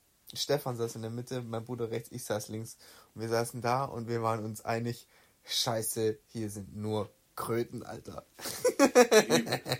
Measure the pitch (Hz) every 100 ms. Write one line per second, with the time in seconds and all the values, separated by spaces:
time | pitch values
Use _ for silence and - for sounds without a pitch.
0 | _ _ - - - 143 135 117 117 117
1 | 110 120 120 127 113 113 113 120 113 117
2 | - 123 - 107 - 110 113 - - -
3 | - - 113 117 117 123 120 127 139 120
4 | 113 117 113 113 107 107 - 117 117 117
5 | - - _ _ - - 127 113 107 113
6 | 110 107 _ 117 107 104 95 101 107 107
7 | 101 _ _ - - 117 120 120 - -
8 | - - - - - - 480 - 269 254
9 | 240 220 - 156 - 127 -